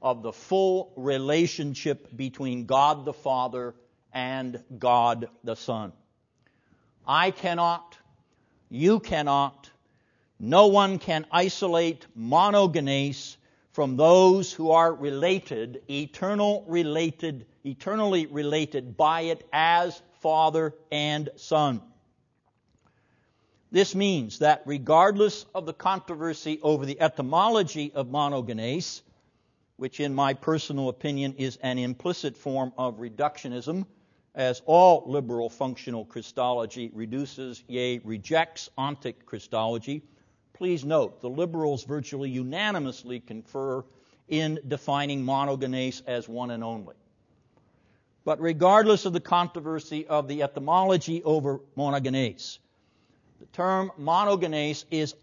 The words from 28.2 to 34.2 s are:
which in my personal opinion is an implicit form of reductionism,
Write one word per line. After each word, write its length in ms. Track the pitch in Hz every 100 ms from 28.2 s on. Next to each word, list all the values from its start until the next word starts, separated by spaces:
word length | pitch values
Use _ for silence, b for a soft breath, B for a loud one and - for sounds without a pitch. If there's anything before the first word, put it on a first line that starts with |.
| 143 139 117 110 117 160 - - _ _ _ _ _ _ _ -
which 240 | 131 -
in 160 | 147 135
my 200 | 139 135
personal 520 | - 160 - 139 131
opinion 460 | 123 147 139 139 135
is 200 | 131 -
an 200 | 127 127
implicit 600 | 123 123 175 175 147 117
form 340 | 139 135 127 127
of 220 | 127 110
reductionism, 840 | 120 110 147 - 131 123 123 180 190 b b b